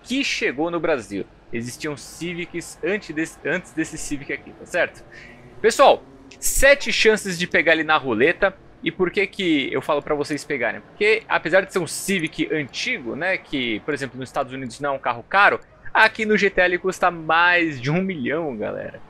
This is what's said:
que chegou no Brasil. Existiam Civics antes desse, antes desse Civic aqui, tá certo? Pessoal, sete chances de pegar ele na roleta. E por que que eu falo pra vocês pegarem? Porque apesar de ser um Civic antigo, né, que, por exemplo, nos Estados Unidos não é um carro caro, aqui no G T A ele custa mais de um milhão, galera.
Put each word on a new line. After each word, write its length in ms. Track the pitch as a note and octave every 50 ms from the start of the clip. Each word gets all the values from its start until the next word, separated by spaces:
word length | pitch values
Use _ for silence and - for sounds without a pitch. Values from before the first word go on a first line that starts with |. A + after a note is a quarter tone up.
| -
que 200 | - B3 C#4 C4
chegou 460 | - - - B3 E3+ A#2+ C#3 D#3+ E3+
no 100 | F3 E3
Brasil. 460 | D#3 E3 D3+ B2 G#2 - G2+ F#2+ - - - - - -
Existiam 460 | - A#2 A#2 B2 - - - D3+ C#3+
Civics 840 | - - - - - E3 F3 F3 F3 E3+ - - E3+ - - - - D3+
antes 320 | E3+ G#3 G#3 - - D3+
desse, 240 | D#3 D#3+ D#3 - - -
antes 280 | C#3 E3 F#3 - -
desse 260 | - D#3 D#3+ - D#3+
Civic 340 | - - - D3 C3+ C#3+ -
aqui, 200 | C#3+ - - -
tá 120 | - - -
certo? 400 | - - E3+ C#3 - - - - - - - - - - - - - - -
Pessoal, 440 | - A3+ - - C#4 G3 B2 - - - - - - - - -
sete 540 | - - - - - C#4 C#4 C#4 - A#3 -
chances 420 | - - G#3+ G#3+ G3 - G3 F3
de 120 | E3 F3+
pegar 240 | - - F3+ D3+ E3
ele 120 | D#3+ D#3+ D3+
na 140 | D#3 D#3
roleta. 580 | D3 C3 C3 A2+ G#2+ C3+ E3 F3 - G3+ F#3+ - - - - - - -
E 80 | E3
por 180 | - - F#3 F3
que 160 | - G3+ G3
que 480 | G3 - - F#3+ E3+ D#3 C#3 B2+ - -
eu 80 | C3
falo 180 | - - D3+ C#3+
pra 140 | - - D3+
vocês 320 | C#3+ C#3 - D3+ C3+ -
pegarem? 360 | - D3 B2 A#2 G#2+ G2+ G#2
Porque 420 | - - - - G#3 G#3+ G#3+ - -
apesar 340 | - D#3 C#3 - D#3+ F3 G3
de 120 | F#3 - -
ser 60 | F#3+
um 80 | D#3+
Civic 600 | - - - - F#3 G3 F3+ D#3+ - - E3+ D3+ - D#3
antigo, 640 | D#3 C#3 - - - - B3 B3+ F3+ B2 A2 A#2
né, 240 | C3+ E3+ F#3+ F#3 -
que, 400 | - - D3+ C3+ B2 A#2 G#2+ G2
por 120 | - D#3 C#3+
exemplo, 240 | C3 C#3 A#2+ B2 B2+
nos 100 | C3 -
Estados 240 | - D3+ C3+ B2+ C3
Unidos 260 | C3+ C3+ A#2 - -
não 120 | D3 C#3+
é 20 | C#3
um 60 | C#3
carro 260 | - B2+ A#2+ A#2+ -
caro, 320 | - - G3 G3+ E3+ B2 - - _ - _ - -
aqui 360 | - - A3 A3 - A3 A3
no 100 | G#3+ G#3+
G 140 | G3 G3+ F#3+
T 100 | F#3+ F#3
A 40 | F3+
ele 120 | F3+ F3+
custa 320 | F3 - F#3 F3 - F#3+ F3+
mais 720 | F3 E3 D#3+ D#3+ D#3+ E3 F3 F3 F3 F3 E3 D#3+ C#3+ B2
de 80 | A#2+ C#3+
um 140 | D#3 F#3 F#3+
milhão, 520 | F#3+ F#3 D3 A#2+ A#2+ C#3 E3 E3 C#3+ A#2
galera. 460 | G#2 G2+ G2+ G2+ G2+ G2+ - - - -